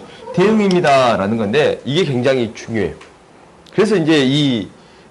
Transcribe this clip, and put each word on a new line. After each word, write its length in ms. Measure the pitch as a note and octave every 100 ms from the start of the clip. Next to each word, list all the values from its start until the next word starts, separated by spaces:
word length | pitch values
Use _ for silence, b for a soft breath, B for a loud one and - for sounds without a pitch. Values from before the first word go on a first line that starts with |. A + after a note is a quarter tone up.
| B B -
대응입니다라는 1000 | F3 G3+ A3 G3 F3 D3+ C#3 B2 G2 G2 A2+
건데, 440 | G#2 C#3 B2+ -
이게 200 | A#2+ D3+
굉장히 480 | D#3+ B2 B2+ C3 A2
중요해요. 400 | - - A2+ E2+ D2 - - - - - - -
그래서 220 | - G#3 G3+
이제 260 | D#3 D#3
이, 440 | B2+ D3 C#3+ A#2 F2 - B B B